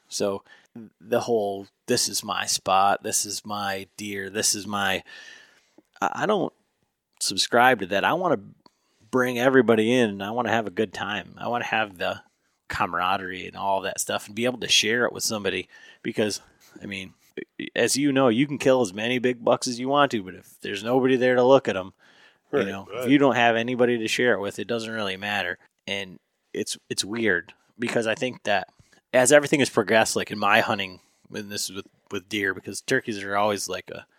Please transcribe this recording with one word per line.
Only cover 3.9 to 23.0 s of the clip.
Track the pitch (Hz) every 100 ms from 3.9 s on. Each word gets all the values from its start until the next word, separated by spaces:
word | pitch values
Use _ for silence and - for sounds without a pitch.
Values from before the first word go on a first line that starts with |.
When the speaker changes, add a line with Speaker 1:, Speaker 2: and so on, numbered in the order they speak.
| -
Speaker 1:
deer, | 104 101 98
this | 101 101 107
is | 98
my," | 101 98 92 - - - - - _ _ _ _ -
I, | - -
I | 165
don't | 208 151 - _ _ _ _ _ _
subscribe | - 98 - 120 123 120
to | 95
that. | 98
I | 92
wanna | 156 185 123 104 - _ _ _ _ _
bring | 127 123 123
everybody | 127 131 110 110 110
in, | 127 113
and | 98
I | 98
wanna | 117 113
have | 110 104
a |
good | 90 107
time. | - 98 104 90 92
I | 101
wanna | 120 113
have | 110 107 87
the | 92 101 - _ _ _ _
camaraderie | - 101 85 90 98 92 92 90
and | 90
all | 98 95
that | 92 -
stuff | - 104 -
and | 104
be | 120
able | 123
to | 98
share | - 107 117 117
it |
with | 95
somebody | - 110 95 92 90 - - -
because, | - 117 107 95 - _ _ -
I | 101
mean, | 98 92 _ _ - - _ - -
as | 117 131
you | 143
know, | 135 135
you | 113 143
can | 131
kill | 139 131
as | 110
many | 95 113 127
big | 123 123
bucks | 113 120 131
as | 117
you | 127
want | 143 139
to, | 113
but | 92 90
if | - -
there's | 98 101
nobody | 110 131 127 127
there | 127 127
to |
look | 127 135 -
at | 95
'em, | 95 - _ _ _ _ _
you | 143
Speaker 2:
Right, | 101
Speaker 1:
know, | 98 95
Speaker 2:
right. | 107